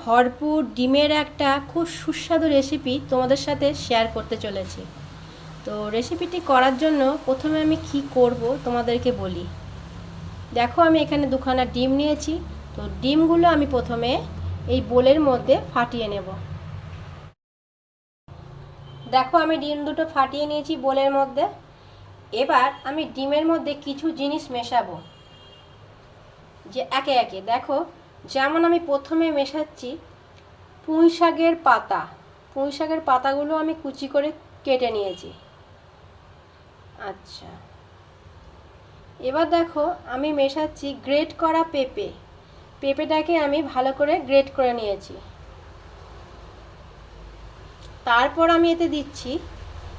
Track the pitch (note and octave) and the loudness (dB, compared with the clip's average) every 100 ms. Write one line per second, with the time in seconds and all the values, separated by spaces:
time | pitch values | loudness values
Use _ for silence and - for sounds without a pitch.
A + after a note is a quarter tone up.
0 | A3+ A3+ B3 - D4+ D#4 A#3 A3 B3+ C#4 | 4 4 4 2 0 0 0 0 2 4
1 | D4 D4+ D4 - C#4 C#4+ C#4 E4 E4 - | 4 2 0 0 0 0 -2 -4 -4 -4
2 | D#4+ - - E4 D#4+ C#4 C4+ D4+ B3+ C#4 | -6 -4 0 2 4 4 2 -2 -2 -4
3 | - B3+ B3+ C#4 D4 C#4 C#4+ D4 - A3+ | 0 0 2 2 0 0 0 0 0 0
4 | A3+ A3+ G#3+ A3 G#3+ G3 F#3 - F3+ - | 0 -2 -6 -6 -6 -8 -8 -12 -14 -16
5 | - - - - - - G#3 G#3 G#3 A3+ | -18 -18 -18 -18 -18 -14 -10 -8 -4 -2
6 | A#3+ E4+ F4 F4+ E4 C4 C4 C4 D#4 D4 | -2 -4 -4 -4 2 4 6 4 2 4
7 | C4 D4+ - C4 D#4 D#4 D#4 D#4+ - C#4 | 2 0 -2 -2 0 0 2 0 -2 -6
8 | C#4 B3+ B3 B3 A#3 C4+ B3 A#3+ A#3 A#3+ | 0 4 4 2 -2 -2 -2 -2 0 0
9 | B3 G3+ F#3+ F3 F3+ - - - - - | 0 -2 -4 -6 -8 -12 -14 -16 -16 -16
10 | - - - - - A#3+ A#3+ E4+ E4 D#4+ | -16 -14 -14 -14 -6 -2 0 4 6 6
11 | D4+ D4 C4+ C4 C4 B3+ B3 A#3+ C4 C4+ | 2 0 0 0 0 0 0 0 0 2
12 | D4+ D4+ D4+ E4+ - - - - G#3 - | 2 0 -2 -6 -6 -14 -14 -10 -10 -4
13 | B3+ D4+ E4 E4+ E4+ D4+ - B3 - A#3 | 0 4 6 6 6 4 2 0 -2 -2
14 | A#3 D#4 - - - - - C4 - B3 | 0 -2 -4 -8 -8 -6 -2 -2 2 4
15 | C4 D#4 C#4+ B3 - F4 - B3 A#3+ A#3 | 6 6 6 4 4 2 2 -2 -2 -2
16 | G#3+ G3+ F#3 E3 - - - - - - | -4 -6 -8 -10 -10 -12 -12 -14 -14 -14
17 | - - - _ _ _ _ _ _ _ | -14 -16 -18 _ _ _ _ _ _ _
18 | _ _ - - - - - - - - | _ _ -20 -20 -18 -18 -18 -18 -18 -16
19 | A#3 B3+ B3+ E4+ D#4 D#4 D4 D4 D4 D#4 | 0 2 4 4 4 0 -2 -4 -4 -4
20 | D#4+ C#4+ C4+ C#4 D4 D4+ D4 D4 C4+ C4+ | -2 0 0 0 -4 -4 -4 -4 0 2
21 | C#4 C#4 C4+ B3+ G4 - - - - - | 2 2 0 0 -2 -4 -20 -20 -20 -20
22 | - - - G#3+ C#4 C#4 C4+ C4+ C4+ D4+ | -20 -20 -8 -2 2 4 2 -2 -6 -6
23 | C#4 B3 C4+ D4 D#4+ E4 C4 C#4+ C#4+ C#4 | -6 -4 -2 2 2 0 -2 -6 -8 -6
24 | D#4 - C#4+ D4+ - B3 A#3 A#3+ F#3 E3+ | -4 -4 -4 -4 -6 -8 -2 0 0 -6
25 | - - - - - - - - - - | -16 -20 -20 -20 -20 -20 -20 -20 -20 -20
26 | - - - - - - - B3 - C4+ | -20 -20 -20 -20 -20 -20 -12 -8 -2 -2
27 | C#4 B3+ A3+ F#3+ G3 A#3+ C4+ C#4 E4+ - | 2 2 2 -2 -2 -2 0 -2 -4 -10
28 | - - - C4+ C#4 E4 E4+ E4+ E4 C#4 | -20 -20 -6 0 2 4 4 2 2 -2
29 | - E4 E4 C#4+ C#4 D#4 D4+ - B3 D#4+ | 0 0 2 2 -2 -2 -6 -8 -12 -12
30 | - - - - - - - - - D#4 | -16 -20 -20 -20 -20 -20 -20 -12 0 6
31 | E4+ E4 E4+ D#4 E4 E4 C#4 A3 - F3+ | 6 6 2 4 2 4 4 4 2 -4
32 | E3 - - - - C4+ C#4+ C#4 D#4 D#4+ | -4 -14 -20 -20 -10 -4 -4 -2 -2 -2
33 | D4+ B3+ C4+ C#4 D4 D#4+ D#4 D#4+ C#4 C4+ | 2 2 2 0 0 0 -2 -4 -8 -8
34 | C4+ C#4+ D4 D4+ - - C#4 B3+ A#3+ G#3+ | -2 0 0 -4 -16 -8 0 0 2 -2
35 | G3 F3 - F3 - - - - - - | -4 -6 -14 -18 -20 -20 -20 -20 -20 -20
36 | - - - - - - - - - - | -20 -20 -20 -20 -20 -20 -20 -20 -20 -14
37 | G#3 G3 - - F3 E3+ - - - - | -14 -14 -16 -18 -18 -20 -20 -20 -20 -20
38 | - - - - - - - - - - | -20 -20 -20 -20 -20 -20 -20 -20 -20 -20
39 | - - B3+ D4 D#4+ E4+ E4 D4+ D#4 F4+ | -20 -8 -2 0 2 2 0 0 -2 -2
40 | - B3+ D4+ C#4+ C4+ D#4 D#4 - C#4+ C#4 | -6 -4 -2 2 0 0 -4 -6 -10 -8
41 | C4 C#4+ D#4+ - D#4+ E4 E4 C#4+ C4 - | 0 0 0 0 2 2 0 -2 -4 -4
42 | G3 - - - - - - - C#4 C#4 | -8 -10 -20 -20 -20 -20 -20 -6 -4 -2
43 | D#4 D#4 D#4 E4 C#4+ D4 C#4 C4 C4+ C4+ | 0 0 2 2 2 0 -2 0 0 2
44 | D4 E4+ C4 C#4 C4+ - B3+ A#3+ G#3 G3 | 2 0 4 4 4 2 0 0 -2 -4
45 | - - - - - - - - - - | -8 -18 -18 -20 -20 -20 -20 -20 -20 -20
46 | - - - - - - - - - - | -20 -20 -20 -20 -20 -20 -20 -20 -20 -20
47 | - - - - - - - - - - | -20 -20 -20 -18 -20 -20 -20 -20 -20 -6
48 | B3 A#3 C#4 D4+ E4 E4 E4+ E4 E4 D4 | 2 4 4 4 6 6 6 4 0 -2
49 | C#4 - B3 D#4+ - - - - - | -6 -10 -6 -6 -8 -16 -16 -16 -16